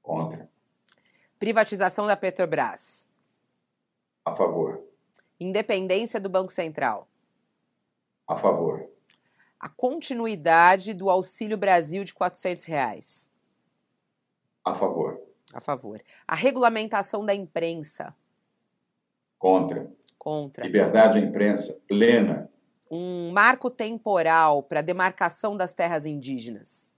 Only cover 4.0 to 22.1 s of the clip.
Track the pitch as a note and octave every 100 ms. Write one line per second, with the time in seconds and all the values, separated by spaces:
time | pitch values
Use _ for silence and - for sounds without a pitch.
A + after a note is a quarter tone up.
4 | _ _ - - F2 - - - - _
5 | _ _ _ _ F3+ F#3+ A3 G3 F#3 F#3+
6 | A3+ A3+ G3 F#3 F#3 - E3 D3+ C3 G#2
7 | - _ _ _ _ _ _ _ _ _
8 | _ _ - - G2 E2+ E2 D#2 - _
9 | _ _ _ _ _ _ D3 - B3+ D#4
10 | - A#3+ A3+ G3 D#3 E3 F3 F#3+ F#3+ F#3
11 | F#3+ F#3 F#3 - G#3+ G#3+ G3 F3 D3+ F#3
12 | G3 - F3+ - F#3 E3+ - D3+ A#2+ F2+
13 | - - - _ _ _ _ _ _ _
14 | _ _ _ _ _ _ - - F#2 E2
15 | D#2 - - _ _ - - C3+ G#2+ A2
16 | _ - - D#3+ A#3+ B3+ A#3+ A3+ A3 G#3+
17 | G3 G#3 G#3 G3+ F3+ E3 E3 E3 D3+ -
18 | - _ _ _ _ _ _ _ _ _
19 | _ _ _ _ F#2 F#2+ F2+ E2+ - -
20 | _ _ D3+ D3+ C#3+ - A2 G#2 - A2
21 | A2 G#2+ F#2 G2+ G#2 F#2+ - - _ G2+
22 | A#2